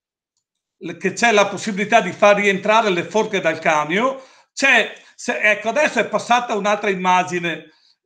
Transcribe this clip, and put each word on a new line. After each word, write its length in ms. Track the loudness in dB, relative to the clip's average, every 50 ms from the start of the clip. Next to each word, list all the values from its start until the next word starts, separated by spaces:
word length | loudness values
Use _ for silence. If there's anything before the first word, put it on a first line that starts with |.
| _ _ _ _ _ _ _ _ _ _ _ _ _ _ _ _
Le-, 160 | -14 -12 -10
che 160 | -6 -6 -6 -2
c'è 200 | 0 0 2 4
la 140 | 4 2
possibilità 540 | 2 -2 -6 -6 -6 -4 -4 0 2 2 2
di 120 | 2 0 0
far 240 | 2 4 4 4
rientrare 540 | 4 4 2 0 0 0 2 2 2 2 2
le 120 | 0 -2 -2
forche 360 | -2 -2 -2 -2 0 -2 -2
dal 180 | -2 -2 -2 0
camion. 580 | 0 0 2 2 0 0 -2 0 0 -2 -2 -4 -10 -20 _ _ _ _ _
C'è, 400 | -2 0 2 4 2 2 0 -6 -16 -20 _ _
se-, 260 | -12 -8 -8 -4 0
ecco, 280 | 0 0 0 0 -2 -2
adesso 300 | 0 0 0 0 0 -2
è 60 | -2
passata 480 | -2 -4 -4 0 0 0 0 0 -2 -4
un'altra 360 | -2 -2 -2 -2 -2 -2 -4
immagine, 800 | -4 -2 0 2 2 2 2 0 -4 -6 -6 -6 -6 -8 -12 -16 _ _ _ _ _ _ _